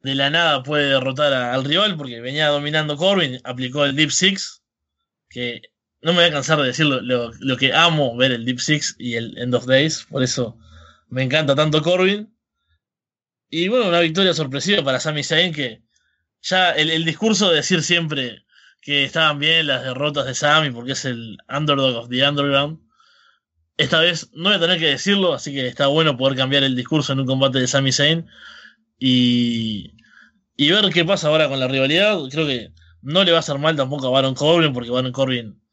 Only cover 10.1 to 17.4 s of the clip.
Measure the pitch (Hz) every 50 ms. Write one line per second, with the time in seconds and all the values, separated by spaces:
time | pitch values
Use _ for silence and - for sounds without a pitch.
10.1 | - 143 131 127 - - 120 110 - - - - - - - - _ _ _ _
11.1 | 127 127 131 127 135 156 160 135 139 143 156 156 151 156 156 170 180 185 185 190
12.1 | 202 208 214 - _ _ _ _ _ _ _ _ _ _ _ _ _ _ _ _
13.1 | _ _ _ _ _ _ _ _ - 160 175 190 240 254 226 185 170 175 170 160
14.1 | 160 190 196 185 160 151 156 131 131 143 127 180 208 202 143 139 131 127 - 156
15.1 | 151 147 139 - 160 156 180 180 156 147 139 120 107 _ _ _ _ _ _ _
16.1 | _ _ _ _ _ _ - - 180 185 185 175 - 151 156 160 160 160 165 165
17.1 | 156 - 214 220 214 185